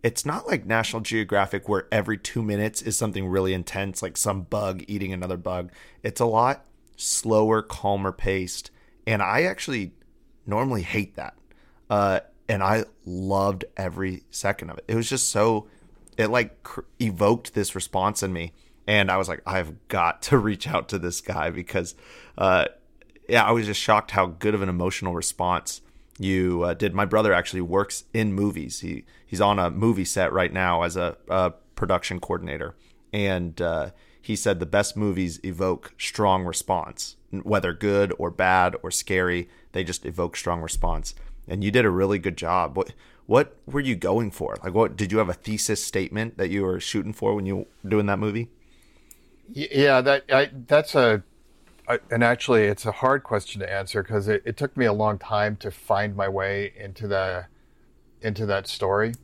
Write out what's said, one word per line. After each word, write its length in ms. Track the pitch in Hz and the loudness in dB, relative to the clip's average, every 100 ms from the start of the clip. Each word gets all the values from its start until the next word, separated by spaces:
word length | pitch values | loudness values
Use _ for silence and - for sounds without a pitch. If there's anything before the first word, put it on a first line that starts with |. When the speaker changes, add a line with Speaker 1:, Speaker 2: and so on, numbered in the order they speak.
Speaker 1:
it's 220 | 117 - | -2 -2
not 220 | 147 170 - | -4 -4 -2
like 180 | 151 | -4
National 380 | 98 113 110 113 | 0 0 0 -4
Geographic 640 | 110 113 98 101 95 98 - | -2 -2 2 2 2 -2 -2
where 180 | 101 - | -2 0
every 240 | 110 104 104 | -2 0 -4
two 260 | - - | -4 -4
minutes 380 | 107 101 107 - | -2 0 -2 -4
is 160 | 113 104 | -4 -2
something 300 | 110 98 95 | -2 -4 -2
really 260 | 95 95 | 0 2
intense, 500 | 92 87 98 98 90 | 0 -4 -4 -4 -4
like 140 | 92 - | -8 -4
some 260 | - 98 | -2 -2
bug 400 | 87 104 101 92 - | -4 -2 -2 -4 -6
eating 240 | 101 95 | -6 -4
another 240 | 92 90 90 | -4 -4 -6
bug. 360 | 87 90 90 - - - | -4 -6 -6 -14 -20 -10
It's 180 | 104 - | -8 0
a 60 | 117 | 2
lot 380 | 110 123 143 - _ _ - | 4 4 2 -8 _ _ -10
slower, 640 | - - 110 110 110 110 | -4 -2 2 4 6 4
calmer 520 | 107 - 101 101 95 | 0 -6 -2 0 -2
paced. 580 | 90 - 95 92 - - _ _ _ - | -2 0 0 -2 -8 -12 _ _ _ -2
And 160 | 107 | 0
I 200 | 95 113 | 2 2
actually 500 | 180 - - 127 92 - - _ _ _ - | 0 -2 -6 -4 -6 -10 -20 _ _ _ -4
normally 360 | 104 135 117 | -2 0 -2
hate 340 | 87 110 95 - | -2 -4 -4 -8
that. 180 | 67 - _ _ _ _ _ | -14 -16 _ _ _ _ _
Uh, 300 | 104 101 95 - _ - | 2 4 2 -2 _ -4
and 140 | 104 | 0
I 220 | 95 110 - _ | 2 2 0 _
loved 640 | - 90 95 98 98 95 - - | -10 -6 -2 0 0 -2 -8 -8
every 480 | 95 87 95 92 _ | -8 -4 -6 -6 _
second 400 | - 98 104 82 | -6 -4 -4 -8
of 80 | - | -14
it. 60 | - | -4
It 60 | 113 | -2
was 120 | 117 | -2
just 200 | 135 - | -2 -2
so, 400 | 107 107 110 - - - - - - | 2 2 2 -4 -20 -20 -20 -16 -2
it, 120 | 107 | 2
like, 320 | 120 113 - | 2 0 -6
cr-, 160 | - - - _ | -16 -16 -16 _
evoked 560 | 117 87 101 120 - | -4 2 4 4 0
this 220 | - 98 95 | -2 -2 -4
response 480 | - 95 95 107 | -4 0 0 0
in 80 | 98 | -4
me. 200 | 90 85 - - _ - | -4 -6 -12 -20 _ 0
And 200 | 104 95 | 2 4
I 100 | 95 | 2
was 100 | 92 | 0
like, 120 | 85 - | -4 -2
"I've 400 | 95 78 - _ | -2 -2 -8 _
got 340 | 98 85 - | 2 2 0
to 160 | - 139 | 2 2
reach 280 | 107 98 - | 2 -4 -2
out 220 | 101 - | -4 -2
to 100 | 98 | -4
this 220 | 87 87 | -4 -6
guy," 300 | - 85 80 | -6 -4 -4
because, 440 | 82 87 98 85 - - - - - | -6 -6 -4 -4 -10 -20 -20 -20 0
uh, 280 | 95 92 - - _ _ _ - - | 4 4 2 -4 _ _ _ -20 2
yeah, 160 | 117 | 4
I 80 | 104 | 6
was 140 | 117 107 | 4 0
just 140 | 101 | -2
shocked 300 | - 107 - | 4 4 4
how 160 | 98 90 | 0 0
good 280 | 82 104 107 | 0 0 0
of 60 | |
an 60 | 95 | 0
emotional 460 | 90 87 - 95 | 0 -2 -2 -4
response 680 | 87 87 - 90 90 - - - - - - | -4 -6 -2 0 0 -2 -12 -14 -20 -20 -6
you, 460 | 95 95 90 87 | 0 2 2 2
uh, 100 | 87 | 0
did. 180 | 87 101 | 0 -2
My 120 | 90 | 0
brother 280 | 101 107 107 | 2 4 6
actually 280 | 90 90 92 | 4 2 -4
works 420 | 85 92 101 - - | 0 0 0 -6 -6
in 200 | 113 107 | -2 0
movies. 480 | 95 101 87 73 - | 2 0 -2 -8 -10
He, 240 | 87 82 - - | -10 -10 -12 -20
he's 160 | _ 90 | _ 2
on 200 | 101 101 | 4 4
a 100 | 87 | 2
movie 340 | 85 113 98 | 2 2 2
set 280 | 92 - 90 | 0 0 0
right 200 | 95 90 | 2 0
now 300 | 92 92 85 | 0 0 2
as 140 | 87 90 | 0 -2
a, 200 | 87 - - | -4 -6 -4
a 240 | 92 90 - _ - | 0 0 -2 _ -8
production 420 | 92 92 - 90 | 0 0 0 -8
coordinator. 560 | - 87 85 76 - - _ _ _ | -6 -6 -6 -8 -10 -12 _ _ _
And, 480 | 104 101 92 87 80 | -2 0 0 -4 -4
uh, 280 | 87 82 87 - _ _ | -2 -2 -4 -10 _ _
he 140 | - | -6
said 240 | 110 113 92 | -2 0 0
the 80 | 82 | 0
best 300 | 101 104 - | 0 0 0
movies 420 | 104 92 90 80 | -2 0 -2 -4
evoke 500 | 95 85 95 87 - _ | -8 -2 -2 -2 -6 _
strong 460 | - - 104 95 | -8 0 2 2
response, 720 | 90 82 - 92 78 - - - _ | 0 -6 -2 -4 -4 -10 -12 -14 _
n-, 80 | 95 | -10
whether 320 | 101 104 87 | -2 0 0
good 400 | 82 104 101 101 - | -2 2 2 2 0
or 100 | 85 | -4
bad 440 | 82 92 92 90 85 | 0 4 4 4 0
or 80 | 92 | -6
scary, 580 | - - 95 90 87 85 - - | -6 -2 0 2 0 -4 -14 -10
they 140 | 92 | -6
just 200 | 87 87 | -4 -6
evoke 320 | - 82 85 - | -8 -4 -4 -4
strong 240 | - 85 | -4 -4
response. 540 | 80 - 87 80 - - - - - | -4 -2 0 -2 -4 -12 -16 -18 -8
And 160 | 95 | -2
you 60 | 101 | 2
did 120 | 113 | 4
a 60 | 110 | 4
really 280 | 90 95 101 | 4 2 0
good 160 | 92 82 | -2 -4
job. 400 | 82 90 80 73 | 0 0 0 -2
What, 160 | 95 - - - - | -4 -6 -20 -20 2
what 300 | 117 147 - - | 2 2 -6 -6
were 140 | 135 | -4
you 160 | 135 101 | -2 -2
going 340 | - 101 113 | 0 0 0
for? 260 | - 67 52 | -6 -8 -6
Like, 100 | 92 | -4
what, 200 | 92 110 | 2 0
did 160 | - 101 | 0 0
you 80 | 107 | 2
have 100 | 98 | 2
a 60 | |
thesis 480 | 87 - 107 - 104 | -2 -6 -4 -2 -2
statement 540 | - - 95 104 113 113 | -2 -4 -4 -4 -6 -4
that 120 | 92 | -2
you 120 | 98 | 0
were 160 | 95 92 | 0 -2
shooting 340 | - 107 98 | -2 -4 -4
for 220 | 107 107 | -2 -2
when 100 | 104 95 | 0 -2
you 100 | 98 | -4
were 320 | 98 _ 98 | -6 _ 0
doing 180 | 107 101 | 2 2
that 140 | 101 | 0
movie? 300 | 107 104 117 _ _ _ _ _ _ - _ _ - | 0 -4 -8 _ _ _ _ _ _ -20 _ _ -16
Speaker 2:
Y-, 140 | 175 147 | -10 -4
yeah, 280 | 143 143 131 | 4 6 6
that, 240 | 127 139 - | 4 2 4
I, 200 | 135 143 131 120 | 2 2 -4 4
that's 280 | 147 156 | 4 6
a, 300 | 151 120 107 - _ _ _ - _ - | 4 6 4 0 _ _ _ -20 _ -2
a, 100 | 120 - | -2 0
and 120 | 117 | 2
actually 420 | 117 120 - 120 | 4 4 4 6
it's 220 | 104 101 110 | 6 2 -4
a 60 | |
hard 320 | 101 131 139 | 0 2 2
question 360 | - 107 - 101 | 0 -4 -4 -10
to 100 | 92 | -6
answer 280 | 98 95 107 | -6 -2 -4
'cause 240 | 98 107 101 | 0 -2 2
it, 140 | 104 | 0
it 120 | 117 110 | -2 -4
took 200 | 143 - | -6 0
me 80 | |
a 80 | 120 | 2
long 260 | 104 107 101 | 4 2 0
time 380 | - 107 104 104 | -2 0 0 -2
to 160 | 107 | -8
find 420 | - - 101 104 | -10 -2 0 0
my 140 | 101 98 | -2 -2
way 440 | 98 95 101 101 - | 0 -2 -2 -4 -8
into 320 | 101 92 107 | -16 -10 -4
the, 380 | 98 95 90 90 _ _ _ _ _ _ _ | -2 0 -4 -10 _ _ _ _ _ _ _
into 260 | 110 104 107 | -6 -4 -2
that 220 | 98 95 | -2 -2
story. 460 | - 98 101 110 117 | -4 0 2 0 -2